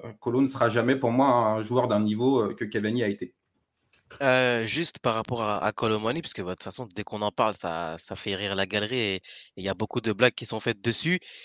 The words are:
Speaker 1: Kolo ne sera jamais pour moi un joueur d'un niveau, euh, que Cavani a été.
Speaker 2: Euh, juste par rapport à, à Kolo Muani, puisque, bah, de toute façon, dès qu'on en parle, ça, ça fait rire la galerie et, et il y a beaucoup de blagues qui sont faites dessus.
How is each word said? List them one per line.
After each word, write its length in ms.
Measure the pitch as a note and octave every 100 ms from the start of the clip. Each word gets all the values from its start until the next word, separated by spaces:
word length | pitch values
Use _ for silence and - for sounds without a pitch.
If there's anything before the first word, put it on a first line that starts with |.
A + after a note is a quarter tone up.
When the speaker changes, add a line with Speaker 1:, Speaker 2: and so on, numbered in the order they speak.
| A#2 G#2+
Speaker 1:
Kolo 220 | A#2+ B2
ne 60 | C3+
sera 220 | - A#2
jamais 260 | A2+ A#2 C3+
pour 160 | B2
moi 160 | A#2+ C3+
un 340 | A#2+ A2 A2
joueur 260 | A2 B2 B2
d'un 120 | G#2+
niveau, 420 | G#2+ G#2+ B2+ C3+
euh, 140 | G#2 -
que 100 | G#2+
Cavani 380 | G#2+ G#2+ A#2+
a 40 | G#2+
été. 280 | G2+ - _ _ _ _ _ _ _ _ -
Speaker 2:
Euh, 440 | C#3 B2+ B2+ A#2+ A2+
juste 340 | B2+ E3+ -
par 160 | B2 A2+
rapport 280 | A2 A#2
à, 200 | G#2+ G#2
à 80 | G#2
Kolo 260 | - A#2 G#2+
Muani, 220 | A2 D3
puisque, 200 | D#3+ -
bah, 100 | F2+
de 20 |
toute 100 | F#2
façon, 240 | - F#2+ A#2 F2+
dès 80 |
qu'on 180 | G#2 G#2+
en 100 | G#2
parle, 240 | - A2 G2+
ça, 400 | F2 E2 E2+ -
ça 160 | - F#2+
fait 200 | - F#2+
rire 200 | G2+ G2
la 100 | G2
galerie 320 | G#2 G#2 B2+
et, 180 | G#2+ F#2+
et 60 | - - - -
il 60 |
y 60 | F#2
a 40 |
beaucoup 260 | F#2 G#2+ B2
de 140 | A2
blagues 200 | G2+ B2
qui 120 | - A#2+
sont 140 | A2
faites 220 | A#2+ G#2
dessus. 380 | G#2 A2+ D#3 F3+ - -